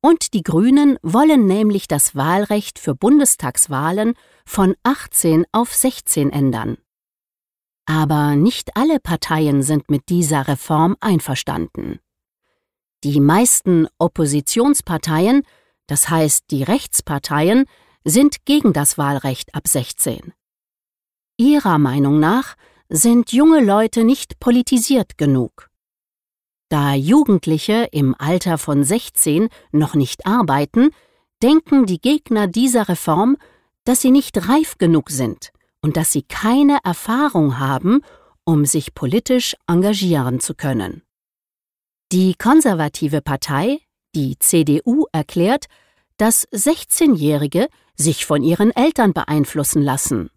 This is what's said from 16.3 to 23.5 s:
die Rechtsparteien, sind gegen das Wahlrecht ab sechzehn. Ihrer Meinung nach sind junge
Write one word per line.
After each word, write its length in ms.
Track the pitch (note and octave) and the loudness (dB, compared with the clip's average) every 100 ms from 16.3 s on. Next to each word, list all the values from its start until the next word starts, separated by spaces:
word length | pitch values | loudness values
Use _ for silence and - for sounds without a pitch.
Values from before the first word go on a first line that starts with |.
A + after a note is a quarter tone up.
| - _ | -2 _
die 120 | C#3+ | -6
Rechtsparteien, 1000 | C3+ B3 - - - C#3+ - D3 E3 A#3+ C4+ _ _ _ - | -2 -4 -4 -8 -6 -8 -4 -2 2 2 0 _ _ _ -2
sind 400 | F3+ C#4+ - - | 2 2 0 -2
gegen 260 | D4 A#3 | 2 2
das 260 | D3 C#3+ - | 0 -2 -2
Wahlrecht 580 | C#3+ C#3 C#3 B2+ - - | -4 -2 -4 -8 -10 -8
ab 120 | - | -4
sechzehn. 680 | C#3 B2 - - - - _ _ _ _ _ _ _ _ _ _ - | -4 -4 -6 -6 -6 -14 _ _ _ _ _ _ _ _ _ _ 0
Ihrer 400 | B3+ D4 G#3 D#3 | 2 2 2 2
Meinung 420 | C#3 C#3 C#3 D3+ | 2 2 2 2
nach 360 | D#3 A#3 - - _ _ _ | 2 0 -2 -16 _ _ _
sind 420 | D#3 A#3 A#3+ A#3 | 0 2 2 2
junge 320 | A#3 D#4 | 2 4